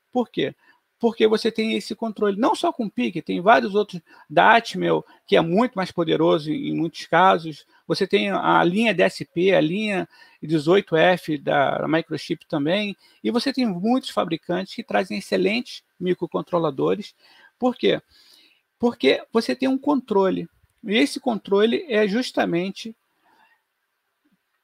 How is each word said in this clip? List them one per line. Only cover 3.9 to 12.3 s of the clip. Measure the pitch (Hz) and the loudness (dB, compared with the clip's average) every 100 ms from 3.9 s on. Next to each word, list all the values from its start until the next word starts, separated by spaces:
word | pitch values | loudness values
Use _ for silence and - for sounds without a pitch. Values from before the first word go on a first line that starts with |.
| 175 - - - | -8 -16 -20 -2
da | 151 190 226 | 4 6 6
Atmel, | - 185 170 160 - _ - | 2 -4 0 -2 -4 _ 0
que | 190 | 2
é | |
muito | 165 185 247 | 2 0 0
mais | 190 185 | -2 -6
poderoso | - 165 156 165 175 151 | -4 -2 2 2 0 -2
em, | 151 151 | -6 -4
em | |
muitos | 151 165 - - | -4 -6 -8 0
casos, | 165 190 190 160 143 _ _ - | 4 4 2 -2 -14 _ _ -6
você | 165 190 | -4 0
tem | 202 202 | 0 0
a | 190 165 165 | -2 2 4
linha | 170 196 226 | 4 2 0
D | 180 | 2
S | 190 - | 0 0
P, | 156 170 190 | -8 -2 2
a | 170 | 2
linha | 156 196 214 185 165 - - _ | 2 -2 -4 -4 -6 -12 -20 _
dezoito | 156 160 147 196 - 160 | -4 0 2 2 2 4
F | 175 175 - 151 | 4 2 -2 -6
da, | - 147 131 - | 0 2 2 0
da | 143 | 0
Microchip | 160 - 151 - | -2 -2 -8 -8